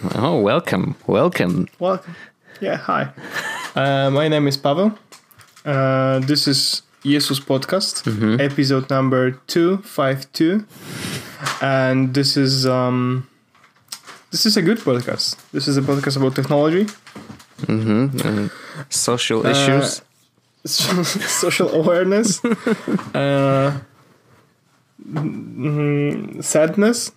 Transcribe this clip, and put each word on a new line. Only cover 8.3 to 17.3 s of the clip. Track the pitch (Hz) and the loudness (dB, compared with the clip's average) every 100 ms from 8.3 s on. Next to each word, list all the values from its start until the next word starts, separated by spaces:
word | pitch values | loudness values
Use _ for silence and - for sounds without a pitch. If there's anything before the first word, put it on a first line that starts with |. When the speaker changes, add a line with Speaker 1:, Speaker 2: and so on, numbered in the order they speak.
| 117 | 2
Speaker 2:
episode | 139 139 135 135 131 | 0 0 2 0 0
number | 135 135 131 127 131 - | 0 2 2 0 -2 -4
two | 175 170 190 | 2 2 0
five | - - 135 135 - | -4 -2 0 -2 -8
two. | - 160 208 208 - - - - - - - 147 - | 0 2 2 -4 -18 -14 -10 -8 -8 -12 -10 -8 -2
And | 135 135 131 131 131 | 0 2 2 2 2
this | 135 139 | 2 2
is, | 143 135 135 | 2 2 2
um, | 131 127 127 127 123 127 127 _ _ _ _ _ _ - - - _ | 2 2 2 0 0 -2 -6 _ _ _ _ _ _ -18 -18 -20 _
this | - | 0
is | 220 208 | 2 4
a | |
good | 170 226 | 2 0
podcast. | - 123 120 - - - - | 0 0 -2 -4 -6 -6 -8
This | 147 139 | -4 0
is | 139 | 0
a | |
podcast | 135 139 139 139 | 2 0 0 0
about | 131 | 0
technology. | 135 135 147 151 175 208 - - - - | 0 0 2 4 2 0 -4 -20 -20 -20